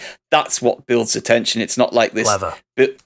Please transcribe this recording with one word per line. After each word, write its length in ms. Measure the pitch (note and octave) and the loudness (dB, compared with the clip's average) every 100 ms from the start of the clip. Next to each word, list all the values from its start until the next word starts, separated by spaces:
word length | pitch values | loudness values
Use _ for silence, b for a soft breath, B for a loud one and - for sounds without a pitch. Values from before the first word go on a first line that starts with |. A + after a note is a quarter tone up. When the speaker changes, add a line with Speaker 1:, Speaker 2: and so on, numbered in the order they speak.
| B B _ | B B _
Speaker 1:
That's 320 | D3+ - - | 0 0 -2
what 240 | B2 - - | -2 -2 -2
builds 280 | A#2+ A2 | -2 0
the 60 | G#2+ | -4
tension. 400 | - A#2+ A2+ - | 0 0 0 -4
It's 160 | G2+ - | -4 0
not 160 | B2 | 2
like 200 | A#2 A2 | 2 0
this 160 | G#2+ A2+ | 0 0
Speaker 2:
Clever. 260 | G2+ F#2+ - _ - | 0 -4 -10 _ 0
Speaker 1:
bu-, 180 | A2+ - | 0 0